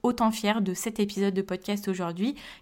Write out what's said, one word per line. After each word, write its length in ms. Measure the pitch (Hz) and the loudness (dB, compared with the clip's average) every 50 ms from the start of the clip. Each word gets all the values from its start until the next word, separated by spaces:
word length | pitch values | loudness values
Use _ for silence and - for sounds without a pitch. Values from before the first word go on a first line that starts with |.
| - | 0
autant 280 | 247 247 240 233 220 | 0 2 4 4 2
fière 300 | 220 - - 202 214 226 | 2 2 2 2 2 2
de 140 | 196 185 180 | 2 0 0
cet 260 | - - 220 220 - | -2 -4 -4 0 0
épisode 320 | 208 202 202 196 196 202 185 | 0 0 2 0 2 2 2
de 80 | 190 | 0
podcast 480 | 196 - 185 185 - - 202 202 202 196 | -2 -2 -4 -6 -4 -4 -4 -2 -2 -2
aujourd'hui, 460 | 190 180 180 170 170 175 202 262 285 - - - - - | -2 -2 -2 -4 -2 0 -2 -2 -2 -4 -10 -18 -18 -18